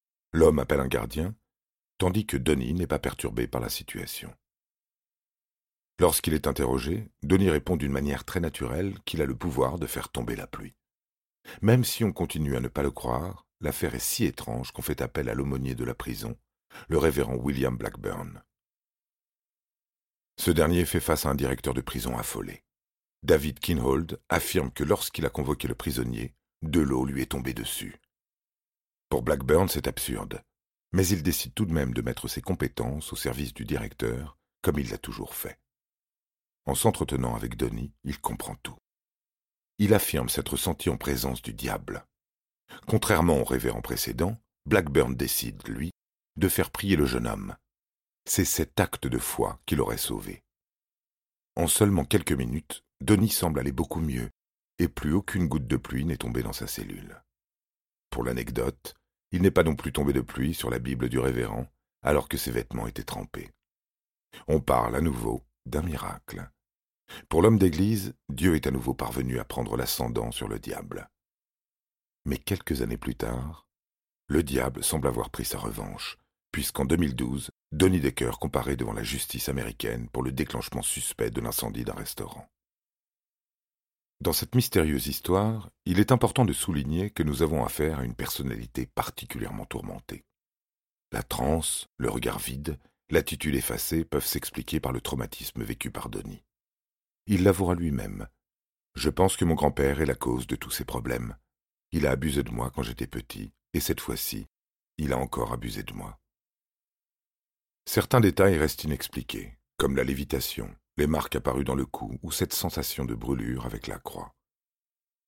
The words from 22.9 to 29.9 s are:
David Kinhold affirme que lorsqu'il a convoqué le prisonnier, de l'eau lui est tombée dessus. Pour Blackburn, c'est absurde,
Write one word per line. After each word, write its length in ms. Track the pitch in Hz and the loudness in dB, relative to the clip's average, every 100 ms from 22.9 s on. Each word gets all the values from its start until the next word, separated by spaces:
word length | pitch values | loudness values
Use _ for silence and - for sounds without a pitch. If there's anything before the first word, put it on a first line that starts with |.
| _ _ _ | _ _ _
David 360 | - 80 73 67 | 4 4 4 -2
Kinhold 600 | - 78 64 67 85 - _ | 0 2 4 2 0 -8 _
affirme 400 | 85 - 92 67 | 0 2 0 0
que 120 | - | -2
lorsqu'il 420 | 73 101 - - 76 | 0 2 0 -2 -2
a 40 | |
convoqué 380 | - 69 73 - | -2 -2 -2 -4
le 80 | 58 | -4
prisonnier, 600 | - 60 60 58 64 - _ _ | -4 -2 -4 -4 -8 -12 _ _
de 200 | 80 80 | 0 2
l'eau 240 | 71 64 67 | 4 2 0
lui 160 | 67 | -2
est 100 | 62 | -2
tombée 220 | 67 64 | -4 -4
dessus. 480 | 58 - - 50 - _ _ _ _ _ _ _ _ _ _ _ | -6 -6 -8 -10 -14 _ _ _ _ _ _ _ _ _ _ _
Pour 120 | 69 | -2
Blackburn, 480 | 58 71 65 78 95 | 2 0 6 6 6
c'est 180 | 73 | 2
absurde, 560 | 65 | -2